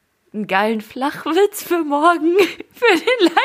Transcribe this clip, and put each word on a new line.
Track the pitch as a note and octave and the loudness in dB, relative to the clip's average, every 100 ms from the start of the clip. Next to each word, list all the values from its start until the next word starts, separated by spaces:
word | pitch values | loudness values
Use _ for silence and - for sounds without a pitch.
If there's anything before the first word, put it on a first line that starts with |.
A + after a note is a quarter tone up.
| _ _ _ | _ _ _
einen | G#3+ G3 | -10 -4
geilen | F#3+ G#3+ A3 | 0 0 -2
Flachwitz | - B3 C#4+ - D4 E4 G4+ - | -8 -6 -6 -6 -2 2 0 -2
für | - E4+ | -4 -4
morgen, | D4+ C#4+ E4+ E4 D#4+ F#4+ | -2 0 2 2 2 2
<laughs> | F4 - - | 0 -2 -18
für | - A#4 E4 | -2 2 2
den | A4+ B4 E4 E4+ | 0 2 2 2